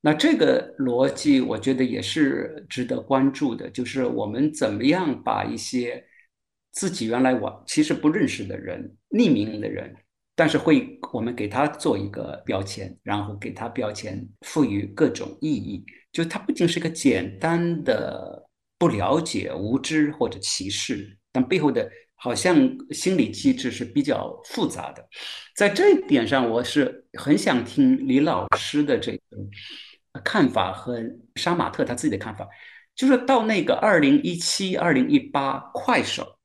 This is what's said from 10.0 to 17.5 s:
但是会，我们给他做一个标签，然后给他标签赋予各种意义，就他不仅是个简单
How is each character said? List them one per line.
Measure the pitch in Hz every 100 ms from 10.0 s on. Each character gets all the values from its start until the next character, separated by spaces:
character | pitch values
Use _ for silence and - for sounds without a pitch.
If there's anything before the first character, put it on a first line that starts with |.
| _ _ _
但 | - 160
是 | 151
会， | 165 143 - - -
我 | 120
们 | 113
给 | 123 104
他 | 123 143
做 | - 160 104
一 | 101
个 | 98 - 71
标 | - 98
签， | 98 - 95 -
然 | - 104
后 | 101 101
给 | 110
他 | - 117
标 | 127 110
签 | 104 107 98 104 _
赋 | - 156
予 | 123 101 98
各 | - 151
种 | - - -
意 | 156
义， | 127 101 - - - _
就 | -
他 | 165 208
不 | -
仅 | - 170
是 | 170
个 | 165
简 | 165 143 101 90 -
单 | 160